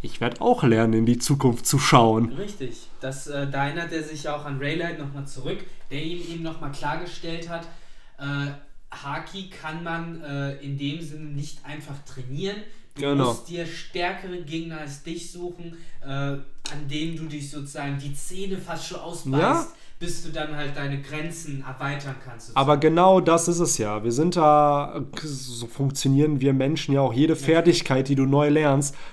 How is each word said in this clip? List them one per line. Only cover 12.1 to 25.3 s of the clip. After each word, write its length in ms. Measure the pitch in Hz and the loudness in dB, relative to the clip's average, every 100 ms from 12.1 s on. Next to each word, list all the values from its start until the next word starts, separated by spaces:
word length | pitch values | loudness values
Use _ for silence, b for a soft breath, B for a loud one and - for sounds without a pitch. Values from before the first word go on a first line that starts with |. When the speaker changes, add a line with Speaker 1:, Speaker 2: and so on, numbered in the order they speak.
| 131 123 143 196 208 - b b | -10 -8 -4 -4 -6 -8 b b
Speaker 2:
Du 80 | - | -6
Speaker 1:
Genau. 240 | 139 139 123 | 0 4 4
Speaker 2:
musst 240 | 113 - | 0 -4
dir 160 | 170 165 | -8 -6
stärkere 720 | - - 175 180 190 185 180 | -8 -8 -4 -2 -4 -8 -10
Gegner 360 | 147 165 165 156 | -6 -6 -6 -8
als 240 | 147 143 | -10 -10
dich 280 | 170 165 - | -10 -10 -10
suchen, 440 | 180 175 175 170 165 B B | -10 -10 -10 -12 -10 B B
äh, 60 | 139 | -4
an 800 | 139 139 143 - - - 147 143 | -2 -2 -2 -6 -6 -4 -4 -2
denen 280 | 151 165 160 | -2 -4 -4
du 80 | 160 | -6
dich 260 | 147 139 | -8 -8
sozusagen 460 | 147 135 151 143 139 | -10 -10 -8 -6 -6
die 160 | 143 | -4
Zähne 440 | 143 143 185 196 190 | -4 -2 -2 -2 -4
fast 300 | - 160 - | -4 -8 -6
schon 120 | 180 | -8
ausbeißt, 420 | 165 - 135 135 | -8 -6 0 4
Speaker 1:
Ja. 260 | 196 330 - b b - | 4 2 0 b b -6
Speaker 2:
bis 240 | 170 160 | -2 -2
du 60 | 165 | -2
dann 260 | 156 151 147 | -4 -4 -4
halt 200 | 143 143 | -4 -2
deine 260 | 139 139 | -2 -4
Grenzen 640 | - 156 165 - - 135 135 | -6 -6 -6 -6 -8 -8 -8
erweitern 500 | 131 135 143 139 127 | -6 -6 -6 -8 -10
kannst, 240 | - - - | -12 -14 -2
sozusagen. 100 | 135 | 2
Speaker 1:
Aber 200 | 139 147 | 4 6
genau 440 | 156 165 185 190 | 6 8 8 8
das 260 | 165 170 170 | 8 4 4
ist 120 | 170 | 2
es 180 | 165 - | 2 2
ja. 260 | 107 107 | 0 0
Wir 80 | 113 | 0
sind 240 | 120 170 180 | 2 2 6
da, 640 | 151 147 147 143 143 - - - | 8 8 6 4 0 -6 -8 -8
so 440 | 156 | -8